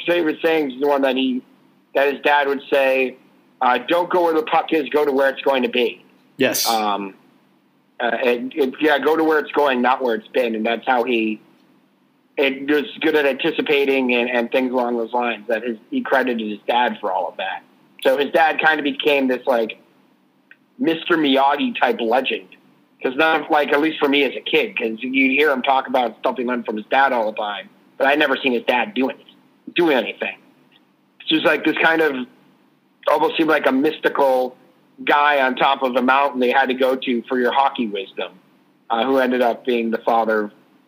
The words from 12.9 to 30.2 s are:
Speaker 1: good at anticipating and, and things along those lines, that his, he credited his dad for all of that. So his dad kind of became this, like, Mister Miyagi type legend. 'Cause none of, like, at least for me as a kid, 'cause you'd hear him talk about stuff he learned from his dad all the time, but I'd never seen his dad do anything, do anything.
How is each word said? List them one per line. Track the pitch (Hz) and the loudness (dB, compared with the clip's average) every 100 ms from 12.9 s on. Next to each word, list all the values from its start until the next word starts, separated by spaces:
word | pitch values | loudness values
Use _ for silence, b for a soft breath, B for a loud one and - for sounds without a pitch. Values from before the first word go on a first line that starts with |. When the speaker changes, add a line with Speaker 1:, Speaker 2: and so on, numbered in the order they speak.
| - | -4
Speaker 1:
good | 165 151 | 0 2
at | 143 | 0
anticipating | 131 165 151 139 143 139 135 127 | 0 -2 -2 0 2 2 0 0
and, | 123 120 | 0 0
and | 123 117 | -2 -2
things | 135 127 | -2 0
along | 127 120 120 | -2 -2 -4
those | 110 | -4
lines, | 120 120 107 104 | -4 -4 -6 -6
that | 110 | -4
his, | 120 110 - | -4 -8 -6
he | 131 | -6
credited | 120 135 127 117 107 | -2 0 0 -4 -6
his | 101 - | -6 -2
dad | 123 123 107 | 0 0 -2
for | 104 | -6
all | 92 85 | -4 -6
of | - | -8
that. | 95 87 - _ _ - | -10 -10 -16 _ _ -2
So | - 131 | 0 2
his | 127 | 2
dad | 165 160 143 | 2 2 4
kind | 160 151 | 2 2
of | |
became | 143 135 151 139 131 | -2 -2 0 2 2
this, | 127 - | 0 0
like, | 120 110 - _ _ _ _ _ _ _ - _ - | 0 -2 -6 _ _ _ _ _ _ _ -20 _ -4
Mister | 143 165 - 165 | -2 -2 -2 0
Miyagi | 147 131 139 143 127 117 | 2 4 2 2 -2 0
type | 131 113 | 0 0
legend. | 117 120 127 107 - - _ _ _ _ | 0 0 0 -6 -10 -20 _ _ _ _
'Cause | 135 127 | -6 0
none | 160 156 | 2 0
of, | 147 | 0
like, | 151 139 | 0 2
at | 143 | 2
least | 156 156 | 0 0
for | 143 | 0
me | 143 | 2
as | 127 110 | 0 -2
a | |
kid, | - 160 113 98 | -2 0 0 -4
'cause | 117 110 | -6 -6
you'd | 127 135 131 | -4 0 2
hear | 135 151 | 2 2
him | 127 | 0
talk | 120 131 131 | 0 0 0
about | 127 120 - | -2 -2 -2
stuff | 131 120 | -4 -4
he | 120 | -4
learned | 123 113 | -4 -6
from | 107 | -8
his | 107 | -2
dad | 135 135 | 2 2
all | 123 107 | 2 -2
the | 107 | -4
time, | 104 98 95 _ _ - | -6 -8 -12 _ _ -2
but | 139 | 0
I'd | 147 | 2
never | 147 131 | 2 0
seen | 139 | -2
his | 120 | -2
dad | 120 123 110 | 0 -2 -2
do | 117 131 | -4 -4
anything, | - - _ _ _ - - | -6 -18 _ _ _ -8 0
do | 170 | 2
anything. | 131 101 - | 2 0 -6